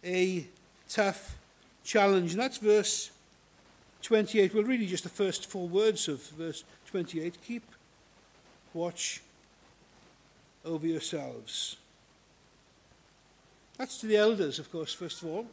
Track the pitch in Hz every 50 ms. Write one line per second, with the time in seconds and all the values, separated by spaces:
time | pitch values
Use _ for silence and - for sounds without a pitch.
0 | - 175 180 185 185 190 185 175 147 - - - _ - _ - - - - -
1 | 208 196 185 - - - - - - _ _ _ - - _ _ _ - - 220
2 | 202 202 196 190 175 170 160 196 247 269 254 - 208 214 208 214 202 - - -
3 | - - - - _ _ _ _ _ _ _ - - - - - - - - -
4 | - - 226 214 214 202 208 220 196 185 - 214 208 233 262 240 220 185 180 175
5 | - 175 - - 202 196 175 - - - - 196 180 175 170 190 214 220 214 -
6 | - - 151 131 - - 151 151 165 165 147 - - - - - - - - 190
7 | 175 175 - 165 156 175 175 - - - 233 240 - - - - _ _ _ _
8 | _ _ _ _ _ _ _ - _ - - _ _ - - 170 170 175 170 175
9 | - - - - - - _ _ _ _ _ _ - - _ _ _ _ _ -
10 | - - _ _ _ _ _ _ _ _ _ _ _ 160 165 160 151 165 165 156
11 | - - - 147 139 131 123 117 110 - - - - - - - - _ _ _
12 | _ _ _ _ _ _ _ _ _ _ _ _ _ _ _ _ _ _ - _
13 | _ _ _ _ _ _ _ _ _ _ _ _ _ _ _ - 165 165 - -
14 | - 220 214 214 208 214 226 202 190 147 127 - 151 - - 170 160 147 - -
15 | 180 165 - - - 165 156 190 233 233